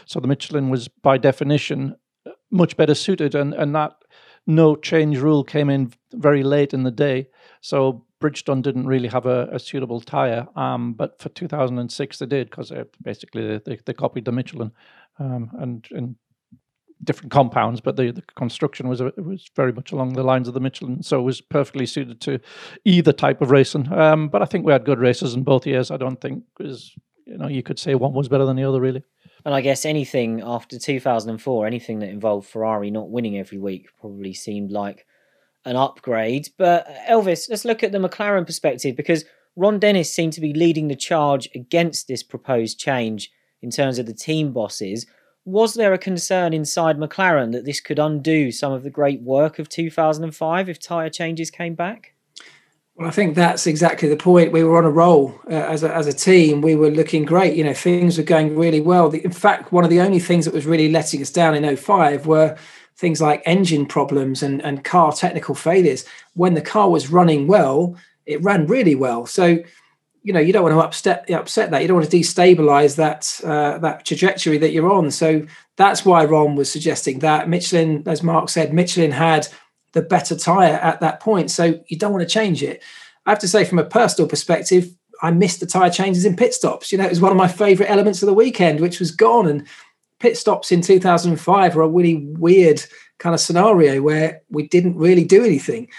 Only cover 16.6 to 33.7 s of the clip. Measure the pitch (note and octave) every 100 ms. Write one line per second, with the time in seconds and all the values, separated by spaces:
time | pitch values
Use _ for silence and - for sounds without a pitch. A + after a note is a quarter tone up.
16.6 | _ _ _ _ - D3 C3 C#3+ B2+ B2
17.6 | A2 A#2+ C3+ C3+ B2 A#2+ - - D3 -
18.6 | D3+ - B2+ B2 B2+ - E3 F#3+ - -
19.6 | C3 A#2 - D3 C3 B2+ C3 C3 B2 B2+
20.6 | C3 - B2 B2 - C#3 B2 B2 - D3+
21.6 | C3+ C#3 B2 - B2+ A#2 - C3+ - -
22.6 | - - G#3+ F3+ D#3+ - C#3 C3+ C3+ C#3
23.6 | B2+ D#3 C3+ D#3+ D#3 D#3 D3+ - - F#3+
24.6 | E3 C#3 A#2 B2+ B2 A#2+ C#3 A#2+ C3 A#2+
25.6 | D3+ C3 B2 D3 B2+ B2+ C3 C3+ - -
26.6 | D3 B2 - _ _ _ - - C#3+ C#3
27.6 | - D#3 E3 C3+ C3 C3+ C3+ C3+ C3+ C3
28.6 | C3+ C3+ C3 C3 - _ _ _ D3+ C#3
29.6 | C3 C3+ D#3 D3+ C3+ C#3 A#2 A2+ G#2+ A#2+
30.6 | - B2 - C#3 C3+ A#2 A2 A2 - B2
31.6 | G#2+ A#2+ - A2 G2+ G2+ A2 G#2 G2 A2+
32.6 | A2 G#2+ G2+ G#2+ F#2 A#2 A2+ G2+ F#2+ G2
33.6 | G2